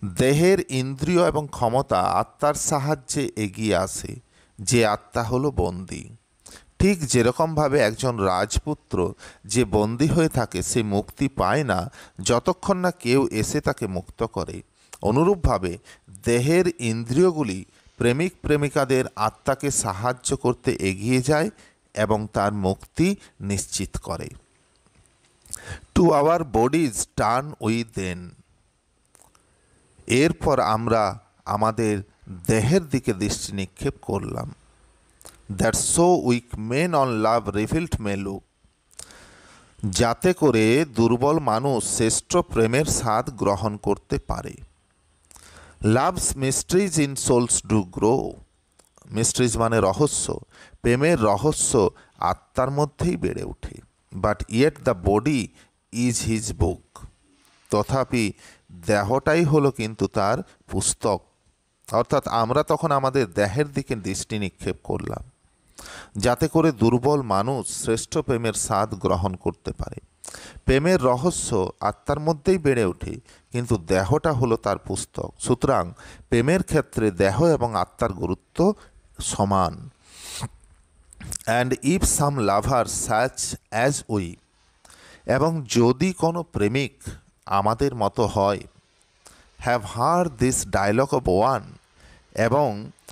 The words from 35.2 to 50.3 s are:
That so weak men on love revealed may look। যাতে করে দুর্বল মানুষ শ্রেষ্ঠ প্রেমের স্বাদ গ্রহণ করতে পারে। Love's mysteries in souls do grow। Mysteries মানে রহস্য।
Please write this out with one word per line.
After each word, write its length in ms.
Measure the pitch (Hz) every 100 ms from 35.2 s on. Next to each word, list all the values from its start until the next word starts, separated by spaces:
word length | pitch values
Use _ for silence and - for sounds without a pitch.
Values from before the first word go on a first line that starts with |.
| - - -
That 220 | 98 113
so 480 | - - - 175 180 123
weak 340 | 123 - 107 110
men 200 | 131 180
on 320 | 156 131 110
love 320 | 110 117 101 98
revealed 460 | 107 160 170 -
may 220 | 104 101
look। 200 | 98 98 - _ _ _ _ - - - - - - - _ - 104
যাতে 440 | - 117 117 180
করে 520 | 175 147 113 110 135 160
দুর্বল 540 | 113 117 120 139 160
মানুষ 560 | 131 110 139 120 - -
শ্রেষ্ঠ 420 | 113 - - 180
প্রেমের 480 | - 117 113 131 151
স্বাদ 440 | - 117 110 135
গ্রহণ 480 | 113 98 98 107 104
করতে 400 | 101 101 - 139
পারে। 360 | - 107 - - - _ _ _ _ _ _ - - - - -
Love's 500 | 107 120 160 180 -
mysteries 640 | 135 135 131 - 180 196 160
in 180 | 143 135
souls 500 | - 123 120 - -
do 180 | 107 90 -
grow। 340 | 104 123 95 - - _ _ _ _ _ - 107
Mysteries 440 | 117 - 123 110
মানে 200 | 113 113
রহস্য। 600 | 95 95 147 - -